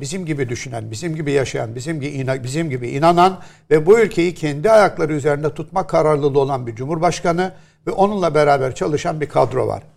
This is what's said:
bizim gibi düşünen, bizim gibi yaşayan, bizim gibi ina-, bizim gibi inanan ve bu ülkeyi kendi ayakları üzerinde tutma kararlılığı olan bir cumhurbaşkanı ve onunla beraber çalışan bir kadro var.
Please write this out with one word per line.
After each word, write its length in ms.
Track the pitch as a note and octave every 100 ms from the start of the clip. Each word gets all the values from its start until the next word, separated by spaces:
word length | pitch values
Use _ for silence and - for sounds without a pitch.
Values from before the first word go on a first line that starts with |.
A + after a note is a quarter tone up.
bizim 260 | C3+ F#3+ E3+
gibi 220 | C#3+ B2+
düşünen, 420 | A#2+ C3+ A#2 A2
bizim 260 | A2 E3+ D#3
gibi 160 | D3
yaşayan, 420 | C#3 B2 C#3 A#2
bizim 260 | A#2+ B2+ D#3+
gibi 120 | C3+
ina-, 320 | C#3+ C3 C3+
bizim 260 | B2 C#3+ E3
gibi 180 | B2+ A#2+
inanan 520 | C#3 E3 F3 F3+ F#3 - - _
ve 160 | D#3 D3+
bu 140 | A3+
ülkeyi 340 | G#3 - F3
kendi 360 | E3 - C#3+ F3
ayakları 420 | A3 F#3+ - D#3
üzerinde 420 | D3+ C#3+ C#3+ D3+
tutma 320 | D3 D#3 F#3 F3+
kararlılığı 540 | E3 D#3 D3+ C#3+ C3+
olan 260 | C#3 C3+ A#2+
bir 80 |
cumhurbaşkanı 760 | A2 C3 E3 F3 E3 F3+ E3+ F#3 F3+ - _ -
ve 40 |
onunla 440 | - G3 G#3 E3+
beraber 400 | D3+ D3 C#3 C3
çalışan 460 | - F#3 D3 E3+ D#3
bir 80 | C#3+
kadro 380 | D3 C3 B2 A2
var. 160 | G#2 -